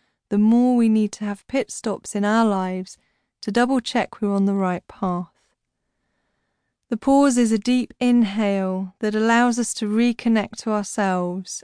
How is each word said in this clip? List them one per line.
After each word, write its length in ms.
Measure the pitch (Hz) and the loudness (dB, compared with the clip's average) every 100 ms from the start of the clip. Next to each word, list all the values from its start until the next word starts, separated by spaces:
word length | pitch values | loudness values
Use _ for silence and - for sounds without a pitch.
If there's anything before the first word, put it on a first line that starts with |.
| _ _ - | _ _ -4
the 100 | 208 | 2
more 380 | 214 240 247 240 | 4 4 4 4
we 120 | 226 | 2
need 240 | 220 208 | 2 0
to 120 | - 208 | -4 -8
have 200 | 202 - | -8 -6
pit 220 | 269 - | -4 -4
stops 440 | - 220 - - | -6 -8 -8 -6
in 100 | 208 | -2
our 220 | 208 226 220 | 0 2 2
lives 500 | 190 185 185 185 - _ _ _ _ | 0 -2 -6 -10 -16 _ _ _ _
to 80 | 214 | -4
double 300 | 233 247 269 | 0 0 0
check 420 | - 233 - - | -2 -4 -4 -4
we're 100 | 202 | -2
on 140 | 202 196 | 0 0
the 80 | |
right 320 | 196 185 - - | 0 -2 -4 -8
path. 440 | - 190 175 175 _ _ _ _ _ _ _ _ _ _ _ _ _ _ _ - | -8 -4 -4 -8 _ _ _ _ _ _ _ _ _ _ _ _ _ _ _ -8
The 80 | 226 | -4
pause 400 | 277 277 285 240 | 2 4 4 4
is 160 | 226 | 2
a 60 | 220 | 0
deep 340 | 240 254 - - | 0 -2 -2 -2
inhale 960 | 247 240 202 208 202 196 190 185 185 - | 2 4 2 0 0 0 -2 -4 -6 -6
that 140 | 214 | -4
allows 440 | 214 226 233 247 240 | 0 2 2 2 0
us 160 | 226 | -4
to 120 | - 208 | -4 -2
reconnect 720 | 220 240 226 233 220 - - | 0 0 0 0 0 -2 -8
to 80 | 226 | -4
ourselves 920 | 208 196 - 190 180 180 185 185 - | -4 -4 -2 -2 -2 -4 -6 -10 -14